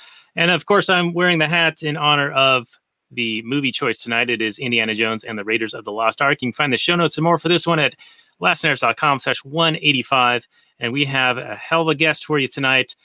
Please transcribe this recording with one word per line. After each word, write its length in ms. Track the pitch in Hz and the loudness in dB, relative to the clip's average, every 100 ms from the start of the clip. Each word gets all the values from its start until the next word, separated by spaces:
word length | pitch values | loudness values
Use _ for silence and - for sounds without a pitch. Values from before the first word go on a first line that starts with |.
| - - _ - | -12 -20 _ -2
And, 140 | 175 | 0
of 140 | 170 - | 0 2
course, 220 | 202 - | 2 4
I'm 240 | 185 175 | 2 0
wearing 280 | 170 180 170 | 0 2 2
the 100 | 151 | 2
hat 340 | 170 165 156 | 2 0 -2
in 140 | 156 151 | -6 -2
honor 340 | 147 147 143 | 2 2 2
of 380 | 143 135 131 117 - _ _ _ | 2 4 2 0 -14 _ _ _
the 300 | 123 117 110 | -6 -4 -4
movie 320 | 113 139 139 | -4 -2 -2
choice 240 | - 131 110 | -2 -2 -4
tonight. 320 | 120 117 120 | -2 -2 0
It 120 | 117 | 0
is 160 | 110 101 | -2 -4
Indiana 380 | 131 120 110 107 | -2 0 0 0
Jones 300 | 113 110 - | 0 -2 -6
and 120 | 110 | -6
the 60 | |
Raiders 300 | 101 113 110 | -2 -2 -2
of 100 | 120 | -8
the 80 | 110 | -8
Lost 300 | 104 113 - | -2 0 2
Ark. 200 | 143 147 | 0 0
You 60 | 127 | -2
can 60 | |
find 180 | - 147 | -2 0
the 60 | 120 | 0
show 180 | - 175 | 0 2
notes 220 | 165 - | 0 0
and 80 | 165 | 0
more 120 | 165 | 2
for 120 | 165 | 2
this 180 | 170 170 | 0 2
one 100 | 165 | 0
at 180 | 135 - - - _ - | 0 -4 -20 -20 _ -4
last 240 | 180 170 | -2 0
nighters 160 | 160 139 | -2 0
dot 160 | 123 113 | 0 2
com 240 | 151 135 | 0 0
slash 240 | - 127 | -2 -4
one 320 | 135 151 165 156 | -4 0 0 0
eighty-five. 680 | 151 135 117 135 123 120 - _ _ - | 0 0 0 2 2 0 -4 _ _ -8
And 140 | 120 | -4
we 100 | 131 | -2
have 340 | 143 135 127 123 | -2 0 0 -2
a 200 | 131 104 | -6 -10
hell 240 | - 165 | -2 0
of 80 | 160 | 2
a 60 | 143 | 2
guest 280 | 160 151 | 2 0
for 160 | - 151 | -2 -2
you 80 | 131 | -2
tonight. 480 | - 139 131 127 - | -2 0 2 0 -6